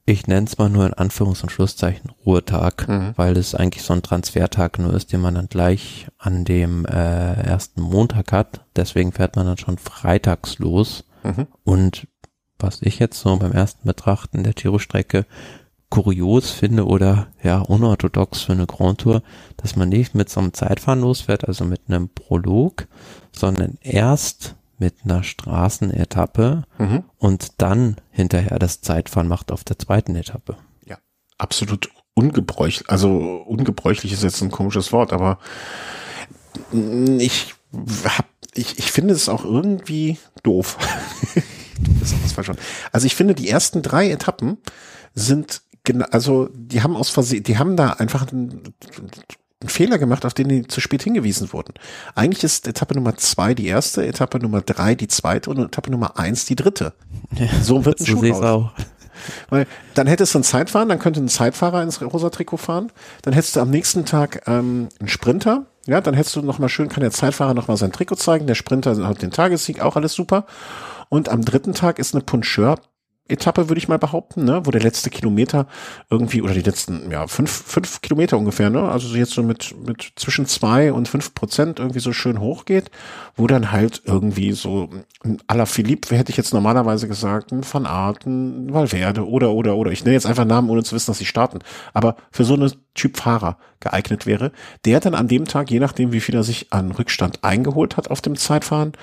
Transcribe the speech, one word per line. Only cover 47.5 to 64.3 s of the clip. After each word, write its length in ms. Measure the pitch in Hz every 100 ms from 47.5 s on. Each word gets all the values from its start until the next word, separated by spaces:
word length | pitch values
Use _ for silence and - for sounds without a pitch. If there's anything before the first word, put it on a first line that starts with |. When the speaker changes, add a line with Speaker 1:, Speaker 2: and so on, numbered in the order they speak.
| 110
Speaker 2:
haben 180 | 170
da 140 | 175 127
einfach 400 | - 110 131 131
einen, 420 | 127 123 131 110 - - - 95 - - - _ _
einen 80 | 110
Fehler 280 | - 214 196
gemacht, 280 | 127 -
auf 80 | 123
den 140 | - 135
die 180 | 131 -
zu 100 | 131
spät 240 | - 135
hingewiesen 480 | 208 226 107 - 95
wurden. 220 | - - - - - -
Eigentlich 300 | - 143 -
ist 200 | 156 -
Etappe 300 | 120 - 139
Nummer 220 | 139 120 -
zwei 360 | - - 101
die 120 | 120 90
erste, 400 | 110 - - 117
Etappe 320 | - 131 131
Nummer 220 | 117 104
drei 340 | - - 104
die 140 | 123 104
zweite 400 | - 80 98 -
und 100 | -
Etappe 320 | 113 - 139
Nummer 260 | 123 113 -
eins 280 | 85 120
die 100 | -
dritte. 380 | 127 196 196 76 - - - -
Speaker 1:
Ja, 120 | - 113 -
Speaker 2:
So 220 | 117 131
wird 160 | - -
ein 60 |
Speaker 1:
so 60 | 151
Speaker 2:
Schuh 80 | 107
Speaker 1:
sehe 80 | 113
ich's 100 | 95
Speaker 2:
draus. 240 | 113 110 113
Speaker 1:
auch. 40 | - - - - - - - -
Speaker 2:
Weil 180 | 139 - - -
dann 120 | 143 135
hättest 260 | 170 185
du 60 | 143
ein 40 |
Zeitfahren, 440 | - 131 165 208 226
dann 120 | 170
könnte 200 | 170 151
ein 80 | 127
Zeitfahrer 560 | - 123 - 175 175
ins 180 | 165 -
rosa 280 | 127 170 170
Trikot 260 | - 165 165
fahren, 320 | - 170 226 - - -
dann 100 | 139
hättest 240 | 139 - 135
du 20 |
am 100 | 123
nächsten 360 | 147 - 180
Tag, 380 | 147 151 143